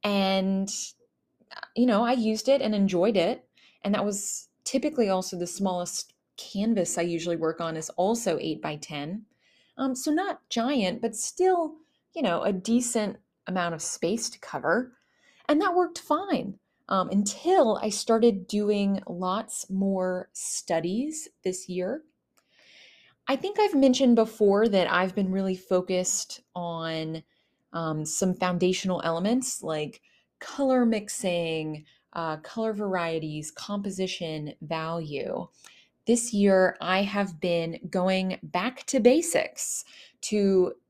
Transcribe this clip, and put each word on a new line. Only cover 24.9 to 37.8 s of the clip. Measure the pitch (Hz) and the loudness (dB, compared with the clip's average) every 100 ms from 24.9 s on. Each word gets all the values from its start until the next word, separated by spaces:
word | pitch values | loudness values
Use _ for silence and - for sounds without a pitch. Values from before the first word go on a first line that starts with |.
I've | 170 190 | 2 0
been | 190 190 | 0 0
really | 190 190 | 0 -2
focused | 185 - 185 180 180 180 - - - _ 180 | -4 0 0 2 -2 0 -2 -4 -12 _ -10
on, | 175 165 165 160 160 160 _ _ _ _ _ | -6 -6 -4 -4 -4 -8 _ _ _ _ _
um, | 165 165 156 | -6 -4 -2
some | 156 - 185 | -4 0 0
foundational | 180 185 175 180 185 190 175 | 0 -2 2 2 0 -2 -2
elements | 165 165 196 247 254 - | -2 0 0 0 -2 -6
like | 160 156 147 - _ _ _ _ | -6 -4 -6 -10 _ _ _ _
color | - - 269 254 | -14 -2 2 4
mixing, | 233 220 208 - 190 175 165 160 156 151 - _ _ | 4 0 -4 -6 -2 -2 -2 -4 -4 -8 -12 _ _
uh, | - 165 156 | -6 -6 -6
color | - - 220 | -8 -6 -4
varieties, | 202 208 185 170 165 156 151 147 | -2 -2 -2 0 -2 -4 -8 -10
composition, | - - 202 202 185 185 - 165 156 151 - | -14 -8 -6 -6 -4 -4 -4 -6 -6 -8 -10
value. | 151 160 160 170 151 143 - - 175 _ - - _ _ - | -8 -6 -4 -6 -6 -6 -6 -6 -8 _ -20 -20 _ _ 0
This | 233 - | 2 2
year, | 202 202 190 185 - | 4 6 8 6 2
I | 170 190 | 0 2
have | 202 202 196 160 | 2 0 -2 -2
been | 180 170 165 165 | 0 0 0 -6